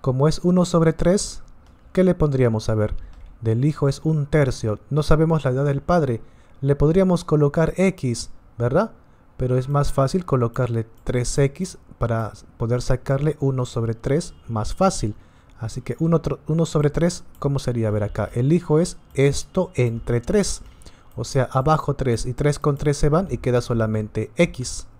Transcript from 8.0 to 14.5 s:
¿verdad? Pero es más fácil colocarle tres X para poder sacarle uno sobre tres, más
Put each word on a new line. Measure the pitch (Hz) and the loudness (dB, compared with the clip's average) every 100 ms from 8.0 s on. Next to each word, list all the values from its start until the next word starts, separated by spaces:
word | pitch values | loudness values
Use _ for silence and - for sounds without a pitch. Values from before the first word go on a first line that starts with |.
| 127 117 - - - - | -4 -4 -8 -14 -18 -4
¿verdad? | 117 143 226 - - _ _ - | 0 2 0 -6 -20 _ _ -6
Pero | 127 127 | 0 0
es | 127 | 0
más | 143 139 | 0 2
fácil | - 135 190 | 2 2 0
colocarle | 180 135 117 120 123 117 113 - | 0 0 0 -2 -2 -2 -6 -10
tres | - 123 120 - | -4 -2 -2 0
X | 139 143 185 - - - | 0 0 -10 -10 -20 -6
para | 117 113 110 - - - | -2 -2 -4 -10 -20 -8
poder | 117 123 | -2 -2
sacarle | - 127 - 135 151 147 | 2 0 2 0 0 0
uno | 135 131 123 | -2 -2 -4
sobre | 123 113 | -4 -4
tres, | 110 - 143 - - | -4 -2 -2 -2 -14
más | - | -8